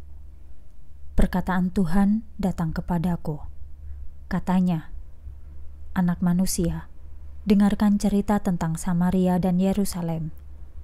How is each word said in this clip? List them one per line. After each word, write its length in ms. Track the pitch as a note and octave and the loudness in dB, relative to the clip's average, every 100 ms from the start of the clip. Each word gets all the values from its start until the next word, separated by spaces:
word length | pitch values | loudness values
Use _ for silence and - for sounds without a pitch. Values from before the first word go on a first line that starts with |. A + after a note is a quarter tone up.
| - - - - - - - - - - - - | -10 -14 -14 -14 -10 -10 -10 -10 -10 -8 -2 4
Perkataan 560 | F#3+ F3+ F#3 F#3 F3+ | 4 4 0 0 0
Tuhan 480 | G3+ E3 G3 G3+ A3 - - | 0 4 6 6 2 -2 -2
datang 320 | F#3+ F3 D#3+ | -2 0 -2
kepadaku. 720 | F3+ - F3 F3+ D#3+ D#3+ D3 - - - - - - - - - | -2 -2 0 0 -2 -4 -6 -8 -8 -8 -8 -10 -8 -8 -8 -4
Katanya, 640 | F3 F#3 F#3 F3+ D#3+ - - - - - - - - - - - - | -2 2 2 4 0 -4 -10 -10 -12 -14 -14 -12 -10 -10 -10 -6 0
"Anak 240 | F3 F3 | 0 2
manusia, 640 | F3 F3 F#3 - E3 D#3+ - - - - - - - | 2 2 2 0 -2 -2 -8 -14 -12 -12 -12 -6 4
dengarkan 480 | G3 G3+ G#3 G#3 G3+ | 6 6 6 4 4
cerita 400 | G3+ G3+ G3+ G#3 G3+ | 4 2 2 2 2
tentang 320 | F3 E3 D#3+ | 0 0 0
Samaria 640 | F#3+ F3 F3+ F#3+ F3+ F3+ | 0 4 4 4 4 4
dan 160 | F#3 F3+ | 4 4
Yerusalem. 720 | F#3+ F#3+ G3+ F3 E3+ E3 D#3 - - - - - | 2 2 0 -2 -4 -4 -4 -8 -14 -14 -12 -12